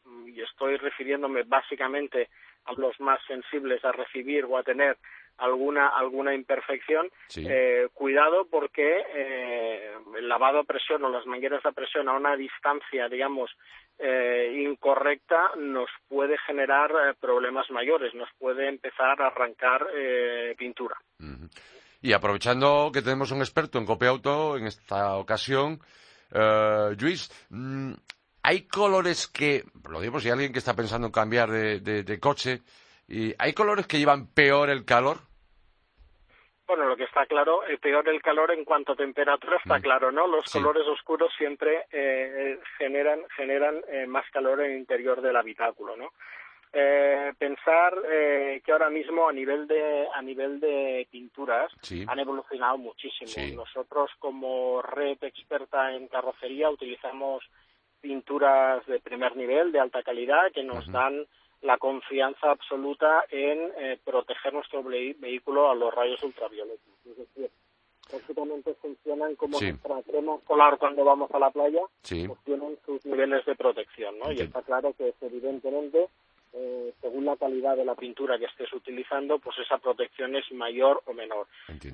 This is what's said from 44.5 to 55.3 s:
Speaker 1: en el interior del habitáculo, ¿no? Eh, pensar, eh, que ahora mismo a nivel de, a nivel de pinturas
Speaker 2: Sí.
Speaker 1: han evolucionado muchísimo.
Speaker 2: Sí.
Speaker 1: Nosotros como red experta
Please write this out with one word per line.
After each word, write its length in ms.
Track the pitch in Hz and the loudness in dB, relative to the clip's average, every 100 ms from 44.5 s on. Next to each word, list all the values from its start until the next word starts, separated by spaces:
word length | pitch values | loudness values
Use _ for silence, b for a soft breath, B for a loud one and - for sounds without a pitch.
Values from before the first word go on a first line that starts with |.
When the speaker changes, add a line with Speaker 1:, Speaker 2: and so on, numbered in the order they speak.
| 139 | 2
Speaker 1:
en 100 | 147 | 0
el 60 | 135 | -4
interior 420 | 127 123 127 127 | -4 -2 0 0
del 140 | 131 120 | 2 2
habitáculo, 600 | 113 110 117 - 107 110 | 0 -2 -4 -4 -12 -12
¿no? 160 | 135 _ B B B B B | -14 _ B B B B B
Eh, 600 | 147 143 143 143 139 143 135 | 2 4 6 4 2 -2 -4
pensar, 560 | 143 139 - 165 175 185 160 | -4 -2 4 6 6 2 0
eh, 500 | 156 147 143 139 135 | 2 4 2 0 -4
que 80 | - | 2
ahora 180 | 156 156 | 4 4
mismo 380 | 156 151 165 160 | 0 -2 2 2
a 40 | |
nivel 360 | 139 135 147 147 | 2 -2 -2 0
de, 400 | 156 151 147 143 | 0 2 0 -2
a 80 | 143 | -6
nivel 360 | 131 131 139 143 | -8 -6 -6 -2
de 480 | 151 143 135 127 123 | -2 0 -2 -4 -8
pinturas 600 | 123 123 - 135 117 160 _ | -14 -18 -10 -2 0 -2 _
Speaker 2:
Sí. 220 | - 90 104 | -12 -10 -6
Speaker 1:
han 100 | 127 | -6
evolucionado 600 | 135 135 - 131 123 135 | -4 -6 -8 -2 -2 -2
muchísimo. 500 | 117 - 127 - 113 | -6 -14 -14 -12 -12
Speaker 2:
Sí. 260 | 113 143 | -8 -8
Speaker 1:
Nosotros 560 | 123 113 131 127 147 139 - | -10 -12 -10 -6 -2 -2 -4
como 640 | 143 135 131 127 127 127 | -10 -8 -4 -2 0 -2
red 360 | 123 131 143 139 | -4 -4 -4 -4
experta 720 | 139 | -8